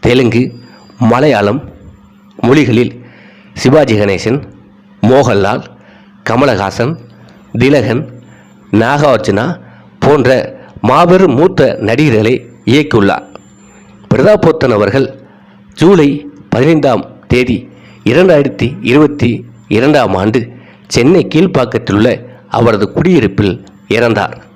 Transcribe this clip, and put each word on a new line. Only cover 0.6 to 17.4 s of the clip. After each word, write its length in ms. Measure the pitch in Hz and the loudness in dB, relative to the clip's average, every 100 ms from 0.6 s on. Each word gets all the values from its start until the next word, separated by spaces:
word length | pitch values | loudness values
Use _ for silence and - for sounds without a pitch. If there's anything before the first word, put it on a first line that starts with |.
| - - - - | -20 -20 -20 -4
மலையாளம் 580 | 120 120 147 117 101 127 - - - - _ _ _ - | 0 2 2 2 0 -2 -8 -20 -20 -20 _ _ _ -6
மொழிகளில் 540 | 113 143 143 113 120 - - - - - - | 0 2 2 0 -2 -6 -20 -20 -20 -20 -20
சிவாஜி 400 | - 127 147 135 107 | -4 0 2 2 0
கணேசன், 420 | 101 92 110 131 - - - _ _ _ | 0 -2 -4 -4 -6 -20 -20 _ _ _
மோகன்லால், 600 | 104 131 123 101 98 117 - - - - - - - | 2 2 2 0 -2 -4 -8 -20 -20 -20 -20 -16 -6
கமலஹாசன், 680 | 113 139 104 98 - 120 165 - - - - - 117 | -2 0 0 -4 -4 -6 -6 -14 -20 -20 -20 -14 -2
திலகன், 440 | 127 143 113 120 - - - - - - - | 0 0 0 -4 -6 -16 -20 -20 -20 -20 -4
நாகார்ஜுனா 760 | 104 113 143 147 117 - 98 131 175 - - - - | -2 0 0 2 0 0 -2 -2 -6 -12 -20 -20 -4
போன்ற 300 | - 147 120 127 - - - - | 0 2 2 0 -2 -12 -20 -6
மாபெரும் 540 | 107 135 175 185 190 123 | 0 2 4 4 2 2
மூத்த 340 | 175 180 135 - | 0 2 -2 0
நடிகர்களை 540 | 104 120 156 113 110 127 - - - | -4 0 0 2 0 -2 -6 -12 -2
இயக்கியுள்ளார். 580 | 135 147 120 98 87 - - - - - - - - - | 0 2 0 0 -2 -8 -20 -20 -20 -20 -20 -20 -20 -6
பிரதாபோத்தன் 680 | - 160 214 165 156 135 107 | 0 2 2 2 0 0 0
அவர்கள் 300 | 104 135 135 - - - _ _ _ - | 0 0 -4 -8 -20 -20 _ _ _ 0
ஜூலை 320 | 160 196 143 147 - - - | 2 4 2 0 -10 -20 -6
பதினைந்தாம் 520 | 107 139 160 143 110 - - - | -2 0 2 0 -2 -4 -18 -4
தேதி 280 | 123 | -2